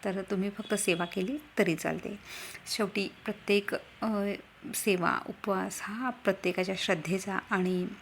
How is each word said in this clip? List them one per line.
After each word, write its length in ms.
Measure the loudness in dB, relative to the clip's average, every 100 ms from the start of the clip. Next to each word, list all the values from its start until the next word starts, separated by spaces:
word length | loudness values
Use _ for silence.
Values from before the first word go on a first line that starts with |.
तर 180 | -2 -2 -2
तुम्ही 200 | 0 0
फक्त 240 | -2 -2
सेवा 300 | 0 2 2
केली 340 | 0 0 -2 -2 -6 2
तरी 160 | 2
चालते. 440 | 4 0 -2 -4 -10 -12 -12 -12 -14 -8
शेवटी 420 | -2 0 0 -2 -4
प्रत्येक, 500 | -8 -8 4 4 4 -4 -6 -4
अ, 60 | 0 2 0 -2 -10 -14 -8
सेवा, 440 | -2 2 4 4 2 -2
उपवास 540 | -6 0 0 0 -4
हा 280 | -6 -4 -4
प्रत्येकाच्या 640 | 0 0 2 0 0 0 0
श्रद्धेचा 600 | 2 0 2 -2 0 -4 0
आणि 360 | 2 4 2 0 -6